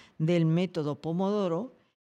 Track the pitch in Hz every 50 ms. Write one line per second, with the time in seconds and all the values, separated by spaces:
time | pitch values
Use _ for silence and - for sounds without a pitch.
0 | - - _ - 160 160 175 170 165 160 160 175 185 175 - 165 147 147 143 -
1 | - 160 165 180 190 196 208 208 196 175 165 175 233 262 - _ _ _ _ _